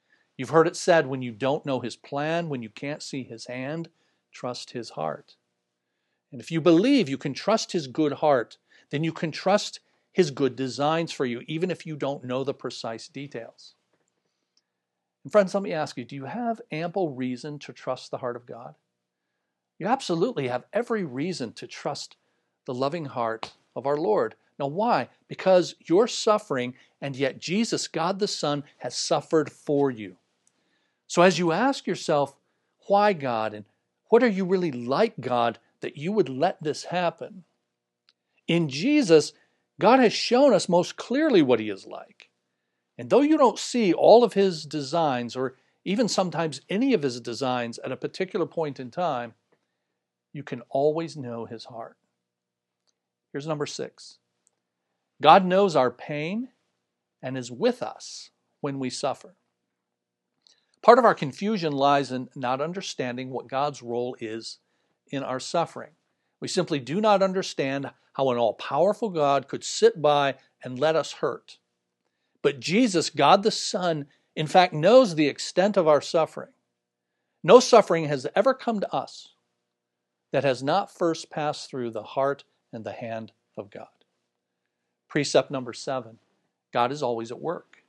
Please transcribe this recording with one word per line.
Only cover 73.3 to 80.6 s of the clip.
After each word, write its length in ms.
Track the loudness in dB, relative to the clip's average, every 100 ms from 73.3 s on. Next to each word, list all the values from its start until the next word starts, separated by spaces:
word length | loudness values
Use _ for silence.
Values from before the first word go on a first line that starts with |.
| 6
the 80 | 4
Son, 560 | -2 -4 -2 -2 -2 -6 _ _
in 120 | -8 2
fact 260 | 4 4
knows 420 | 4 6 6 6
the 140 | 2 0
extent 480 | -2 -6 0 2 2
of 100 | 4
our 140 | 4
suffering. 500 | 2 -2 -2 -4 -16 _ _ _ _ _ _ _ _ _
No 180 | 8 8
suffering 460 | 10 6 6 2 0
has 200 | -4 -2
ever 200 | 2 2
come 260 | 2 -2 -4
to 140 | -2
us 340 | -4 -6 -12 -20 _ _ _ _ _ _ _ _ _ _
that 100 | -2
has 200 | 0 0